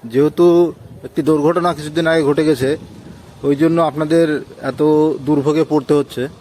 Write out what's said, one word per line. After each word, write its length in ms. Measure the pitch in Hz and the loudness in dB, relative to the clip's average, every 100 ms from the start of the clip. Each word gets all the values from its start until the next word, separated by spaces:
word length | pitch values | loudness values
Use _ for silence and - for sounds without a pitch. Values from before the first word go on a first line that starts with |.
যেহেতু 680 | 117 123 151 156 175 170 170 - - - | -2 0 0 4 4 4 2 -2 -20 -18
একটি 180 | - - | -8 -4
দুর্ঘটনা 520 | 151 156 147 170 175 | 0 2 2 0 -2
কিছুদিন 320 | 151 151 156 165 | -4 -6 -2 0
আগে 160 | 165 | 2
ঘটে 220 | 143 147 | 2 0
গেছে, 340 | 156 131 131 156 - - - - - - | 0 0 -2 -4 -8 -20 -20 -20 -20 -6
ওই 140 | 139 143 | -2 0
জন্য 260 | 160 165 | 2 2
আপনাদের 600 | 160 143 151 165 165 147 - - | 0 -2 0 2 2 -2 -8 -10
এত 200 | 139 131 151 151 156 135 135 | -10 -2 0 2 0 -2 -2
দুর্ভোগে 380 | 147 135 151 156 | 0 0 -2 0
পড়তে 260 | 151 127 | -2 0
হচ্ছে। 340 | 147 135 - 135 - | -2 -2 -6 -8 -10